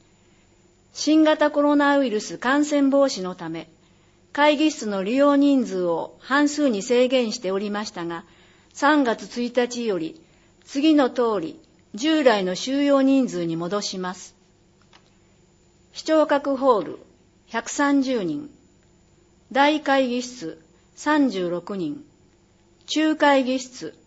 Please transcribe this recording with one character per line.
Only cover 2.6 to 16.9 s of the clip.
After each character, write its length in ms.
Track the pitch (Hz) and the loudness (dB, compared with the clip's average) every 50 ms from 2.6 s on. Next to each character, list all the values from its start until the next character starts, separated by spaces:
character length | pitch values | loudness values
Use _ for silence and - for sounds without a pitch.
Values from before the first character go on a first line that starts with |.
| 294 | 0
染 240 | 294 294 285 277 269 | 2 2 2 2 4
防 160 | 269 277 277 269 | 4 4 2 2
止 140 | - 190 | 0 -4
の 120 | 185 180 180 | -8 -8 -10
た 140 | 185 170 160 | -10 -12 -10
め、 220 | 165 165 - _ _ _ _ _ _ _ _ _ _ _ _ _ | -10 -12 -12 _ _ _ _ _ _ _ _ _ _ _ _ _
会 260 | - 294 294 302 302 269 | -2 2 2 2 4 4
議 120 | 311 302 | 2 0
室 160 | - - 233 | 0 -2 -8
の 160 | 214 202 190 | -6 -4 -4
利 140 | 185 202 247 | -2 -2 0
用 180 | 269 285 285 285 | 2 4 4 4
人 320 | 285 285 285 277 262 226 | 4 4 4 4 2 0
数 180 | 185 190 185 180 | -2 -2 -2 -2
を 320 | 170 165 160 - - - - | -2 -2 -2 -4 -10 -14 -14
半 280 | - - 262 294 294 285 | -6 -2 0 2 2 0
数 200 | 294 294 294 269 | 0 0 0 0
に 140 | 214 196 | 0 -2
制 260 | 185 - 240 247 254 247 | -2 0 2 2 2 2
限 240 | 269 254 240 214 | 2 0 0 -2
し 60 | 208 - | -6 -6
て 120 | - 185 | -6 -4
お 80 | 190 196 | -4 -4
り 120 | 214 202 | -4 -6
ま 160 | 208 208 214 | -6 -8 -8
し 40 | - | -10
た 140 | - 180 170 | -10 -12 -10
が、 200 | 170 170 170 - _ _ _ _ _ _ _ _ _ - | -10 -10 -12 -14 _ _ _ _ _ _ _ _ _ -6
三 280 | - 285 277 302 294 | 0 2 4 4 4
月 220 | 269 233 220 - 202 190 - 240 | 4 2 0 -4 -6 -12 -8 -6
一 160 | 240 240 240 | -6 -2 -2
日 300 | 254 240 240 240 240 233 | -2 -2 -2 -2 -6 -4
よ 120 | 220 190 170 | -2 -2 -2
り、 220 | 160 160 - - - _ _ _ _ _ _ _ _ | -4 -6 -10 -16 -20 _ _ _ _ _ _ _ _
次 300 | - - 277 277 320 302 | -10 -4 0 2 4 4
の 140 | 294 262 233 | 4 4 2
通 320 | - 254 240 226 214 190 | 0 0 0 0 0 -2
り、 180 | 160 139 - - - _ _ _ _ _ - | -4 -6 -10 -14 -20 _ _ _ _ _ -10
従 280 | 208 269 320 320 311 | -4 -2 0 2 4
来 220 | 285 247 214 202 185 | 4 4 4 4 2
の 100 | 185 185 | -2 -4
収 300 | - - 262 269 277 285 | -4 -4 -4 -2 0 2
容 160 | 285 277 269 | 4 4 4
人 260 | 269 269 269 269 247 180 | 4 4 4 2 2 0
数 180 | 170 175 170 | -2 -4 -4
に 100 | 165 160 | -4 -4
戻 240 | 165 170 175 202 208 | -4 -4 -4 -4 -4
し 180 | 202 - 202 185 | -6 -6 -8 -8
ま 140 | 185 180 | -8 -8
す。 220 | 185 - - - _ _ _ _ _ _ _ _ _ _ _ _ _ _ _ _ _ _ _ _ _ _ _ _ _ _ _ _ _ _ _ _ - | -10 -12 -16 -20 _ _ _ _ _ _ _ _ _ _ _ _ _ _ _ _ _ _ _ _ _ _ _ _ _ _ _ _ _ _ _ _ -20
視 100 | - - | -10 -2
聴 220 | 320 311 311 294 | 0 2 2 2
覚 300 | 302 294 277 285 277 277 | 2 0 0 0 -2 -2
ホ 240 | 240 269 269 233 196 | 0 2 2 2 2
ー 40 | 151 | 0
ル、 140 | 151 | -4